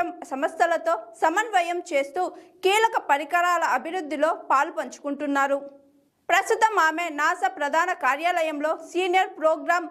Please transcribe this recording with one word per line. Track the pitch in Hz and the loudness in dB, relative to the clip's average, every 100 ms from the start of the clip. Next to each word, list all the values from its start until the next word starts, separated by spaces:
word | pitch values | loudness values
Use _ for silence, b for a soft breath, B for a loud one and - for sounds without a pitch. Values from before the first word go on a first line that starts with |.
| 349 - - | -2 -4 -10
సంస్థలతో | 269 320 - 339 330 320 330 | -4 -4 0 0 0 -2 -4
సమన్వయం | 330 - 330 359 453 392 339 349 349 | -6 -2 0 0 0 0 0 -4 -2
చేస్తూ | 277 277 359 359 B B - | -2 -2 -4 -4 B B -2
కీలక | 370 415 453 453 - | 2 4 2 0 0
పరికరాల | 277 302 349 349 339 | -2 0 0 2 2
అభివృద్ధిలో | 311 247 320 370 294 294 302 - - | 2 -2 -2 -6 -4 -2 0 -2 0
పాలు | 277 311 | 2 2
పంచుకుంటున్నారు. | 330 254 - 285 285 294 277 277 277 277 - _ _ _ _ - | -4 -10 -8 -8 -6 -2 0 0 -2 -6 -20 _ _ _ _ 0
ప్రస్తుతం | 349 392 427 440 403 | 2 2 2 4 4
ఆమె | 320 320 349 | 2 2 -4
నాసా | 294 311 349 370 | 0 0 2 -2
ప్రధాన | 381 285 311 359 | 0 0 2 0
కార్యాలయంలో | 359 262 277 339 349 320 294 302 330 330 | 0 0 0 0 0 0 -2 -2 -4 -4
సీనియర్ | 339 370 370 381 370 | -2 2 2 2 2
ప్రోగ్రామ్ | 311 320 285 349 320 | 0 2 0 -2 -2